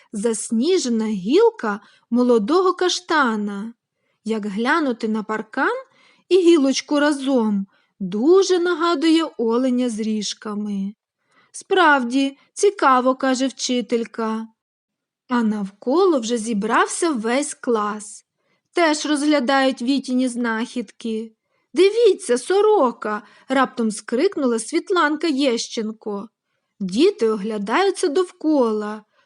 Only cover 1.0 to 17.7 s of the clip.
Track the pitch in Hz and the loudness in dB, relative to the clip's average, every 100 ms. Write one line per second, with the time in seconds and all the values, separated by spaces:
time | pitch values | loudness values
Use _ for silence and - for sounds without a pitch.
1 | 214 214 180 311 466 453 226 202 - _ | -2 -4 0 4 4 2 -6 -6 -10 _
2 | _ 240 247 240 202 339 370 359 359 - | _ 0 4 4 4 2 2 2 0 -2
3 | - 320 262 220 208 202 226 233 _ _ | -2 0 2 0 -4 -6 -10 -14 _ _
4 | _ _ - 220 208 196 240 320 294 233 | _ _ -6 -6 -4 -4 0 0 0 -2
5 | 220 220 202 220 220 - 311 494 523 _ | -4 -4 -4 -8 -6 -4 -2 -4 -10 _
6 | _ _ _ 359 339 339 269 262 - 294 | _ _ _ 2 6 4 4 0 -2 0
7 | 294 285 262 269 220 202 196 _ _ _ | 0 0 0 0 2 0 -4 _ _ _
8 | 190 208 262 370 359 359 349 339 339 339 | -8 -2 4 4 4 2 0 0 0 2
9 | 320 320 311 - 226 233 262 247 247 214 | 2 2 0 -2 0 0 0 0 -2 -2
10 | 220 214 196 - 214 208 208 202 196 214 | -4 -4 -4 -8 -10 -8 -6 -6 -6 -10
11 | _ _ _ _ _ - - 381 330 285 | _ _ _ _ _ -20 -2 2 4 4
12 | 240 262 277 269 _ - 403 403 302 254 | 2 0 -2 -4 _ 0 0 2 2 4
13 | 254 262 269 254 262 - - 247 240 240 | 2 0 0 0 -2 -4 -4 -4 -2 -4
14 | 226 - 220 220 226 _ _ _ _ _ | -4 -6 -6 -6 -8 _ _ _ _ _
15 | _ _ _ 247 220 214 196 - - 294 | _ _ _ 0 0 -2 -6 -8 -2 2
16 | 392 302 226 240 214 226 220 254 392 - | 4 2 0 -4 -2 -4 0 0 0 0
17 | 339 269 220 247 285 - - | -2 -2 -2 -2 -2 -8 -2